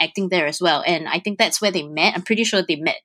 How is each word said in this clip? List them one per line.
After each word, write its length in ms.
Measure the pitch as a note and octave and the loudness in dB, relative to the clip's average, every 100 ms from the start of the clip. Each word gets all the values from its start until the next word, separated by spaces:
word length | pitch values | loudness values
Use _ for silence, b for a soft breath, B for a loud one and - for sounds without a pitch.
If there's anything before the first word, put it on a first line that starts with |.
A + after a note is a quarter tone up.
acting 300 | D#3+ - F#3 | -4 -2 0
there 160 | F3+ D3 | 0 0
as 160 | - | 0
well. 200 | F3+ D3 - | 2 2 2
And 200 | E3 D#3 | -2 -2
I 120 | E3+ | -4
think 200 | G#3 G3 | -2 0
that's 220 | F#3+ - | 0 2
where 100 | G#3 | 0
they 120 | F3+ | 0
met. 320 | D3 D#3 F#3+ | -4 0 0
I'm 80 | - | 0
pretty 220 | F#3 A3 | 0 0
sure 180 | A3 G3 | 2 2
they 140 | F3 D3+ | 0 -2
met 240 | D#3+ - | -2 -4